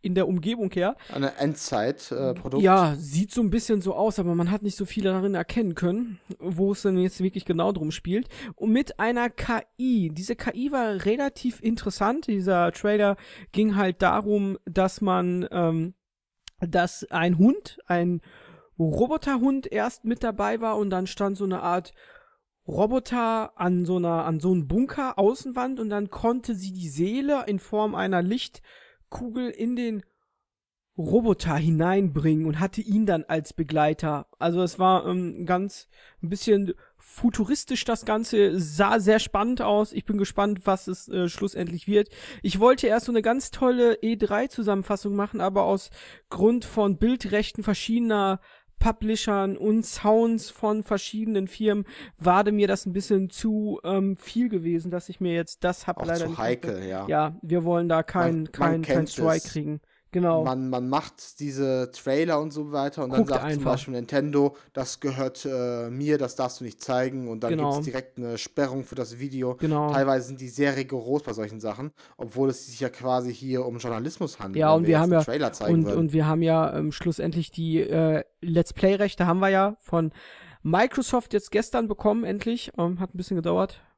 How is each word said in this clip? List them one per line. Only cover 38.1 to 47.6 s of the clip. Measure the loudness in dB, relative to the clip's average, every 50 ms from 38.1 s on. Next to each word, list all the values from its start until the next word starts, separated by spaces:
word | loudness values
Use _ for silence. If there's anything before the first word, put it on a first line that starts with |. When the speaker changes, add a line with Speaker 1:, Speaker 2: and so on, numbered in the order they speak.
| 0 0 0 2 4 6 6 6 4 0
Speaker 1:
sah | -2 -2 2 2 4 4 4 4
sehr | 6 6 4 4
spannend | 2 0 0 0 0 0 0 0
aus. | 2 4 4 4 2 2 -2
Ich | -6 -2
bin | -2 0
gespannt, | 0 0 0 0 0 0 0 0 0 0
was | 0 0 0 -2
es, | -8 -8 -8 -8
äh, | -4 -2 0 0 0
schlussendlich | -2 -4 -6 -4 -2 -4 -4 -4 -6 -6 -4
wird. | 2 2 2 2 2 -6 -18 -18 -16 -16 -4 -4
Ich | -2 2 6
wollte | 6 6 6 6 4
erst | 2 2 2 2
so | 2
eine | 0 2 2
ganz | 2 0 0 -2 -6
tolle | -2 0 2 2 4 6 4 4 4 2 0
E | -2 0
drei | 0 0 0 2 0 0
Zusammenfassung | -2 -4 -4 0 0 0 0 0 -2 -4 -4 -2 -2 -2
machen, | -2 -2 -2 -2 -2
aber | -2 0 2 2 2
aus | 2 0 0 -2 -10 -18 -20 -20 -20 -20 -20 _ _
Grund | -2 4 4 4 4 2 -4
von | -4 -2 0 2 2 2
Bildrechten | 2 2 2 2 0 -2 -2 0 0 0 -2 -6 -4